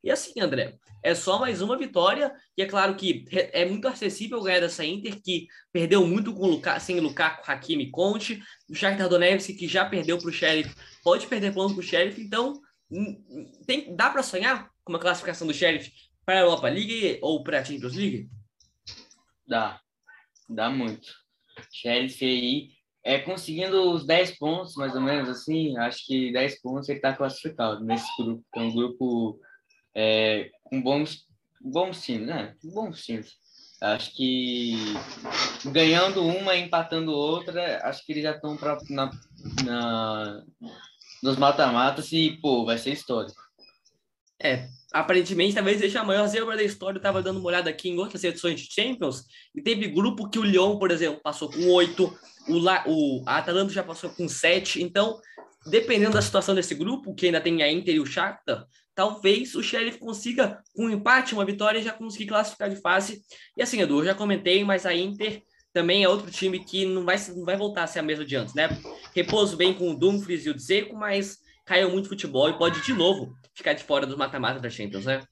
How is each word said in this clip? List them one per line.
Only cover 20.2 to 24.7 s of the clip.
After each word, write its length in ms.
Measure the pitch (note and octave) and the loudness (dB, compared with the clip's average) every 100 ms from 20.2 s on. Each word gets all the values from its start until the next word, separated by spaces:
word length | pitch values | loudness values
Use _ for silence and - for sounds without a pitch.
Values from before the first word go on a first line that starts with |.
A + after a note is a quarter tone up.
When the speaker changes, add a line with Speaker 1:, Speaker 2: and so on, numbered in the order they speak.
| _ _ - | _ _ -12
Speaker 2:
dá 220 | A2 A#2 | -4 -2
muito. 380 | C3+ A2+ G#2+ - - _ _ _ - - | -2 -4 -8 -16 -20 _ _ _ -20 -20
Sheriff 520 | - A#2+ A#2+ C3 - | -8 -2 0 -2 -2
aí, 460 | C3 B2 B2 C#3 D3 _ _ _ | 0 0 0 -2 -4 _ _ _
é, 160 | A2+ C#3 | -2 -2
conseguindo 760 | C#3+ F#3 - D#3 F#3+ F#3+ F3+ | -2 -8 -6 -6 0 4 4
os 140 | E3+ C#3 | 2 2
dez 320 | E3+ F3+ - | 2 2 -2
pontos, 380 | D3 E3+ F3+ | -4 -2 -6